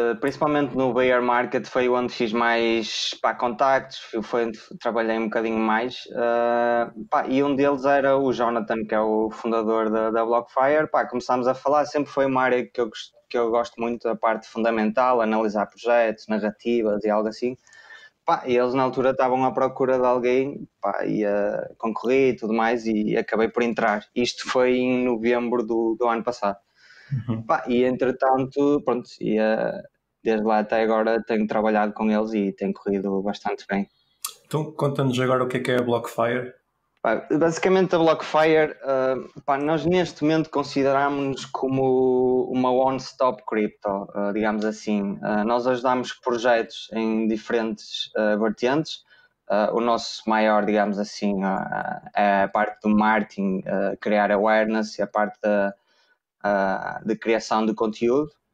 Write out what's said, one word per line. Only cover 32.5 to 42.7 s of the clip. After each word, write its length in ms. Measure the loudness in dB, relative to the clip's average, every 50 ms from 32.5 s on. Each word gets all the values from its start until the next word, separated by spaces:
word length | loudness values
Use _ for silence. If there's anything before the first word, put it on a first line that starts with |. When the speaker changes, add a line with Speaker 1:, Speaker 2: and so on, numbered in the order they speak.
Speaker 1:
tem 220 | -4 -4 -6 -6 -6
corrido 480 | -6 -4 -2 -2 -2 -2 -2 -2 -2
bastante 420 | -4 -4 -6 -6 -6 -8 -8 -8 -8 -6
bem. 180 | -4 -4 -4 _ _ _ _ _ _ -14 -14 -14 -14 _ _
Speaker 2:
Então, 240 | -6 -4 -4 -4 -4
conta-nos 480 | -4 -2 -2 -2 0 0 -2 0 0 0
agora 240 | 2 2 2 2 0
o 40 |
que 100 | 0 -2
é 20 | -4
que 120 | -2 0
é 60 | 0
a 60 | 0 0
Blockfire. 680 | 0 -2 -2 -2 -6 -4 -2 -2 0 -2 -4 -6 -10 -16 _ _ _ _ _ _ _ _ _ -2
Speaker 1:
Pá, 240 | 0 0 0 -2 -2
basicamente 640 | 0 2 2 0 0 0 0 2 4 4 2 2 2
a 60 | 4
Blockfire, 760 | 4 4 2 2 -2 0 2 2 4 6 6 4 4 2 -2 -8
eh, 340 | -4 -2 0 0 0 0 -2 -4 -6 -12 -16 -10 -4
pá, 140 | -2 -2 0
nós 260 | 0 0 -2 0 0
neste 380 | 2 2 2 0 0 -4 -2 0
momento 260 | 2 2 2 0 -2
consideramos-nos 960 | -4 -4 -4 -2 0 0 2 2 2 2 2 0 0 -2 -2 -4 -4 -6 -10
como 1040 | -10 -6 -4 -2 -2 0 0 2 2 2 4 4 4 4 4 2 2 2 0 0 0
uma 200 | 0 0 2 2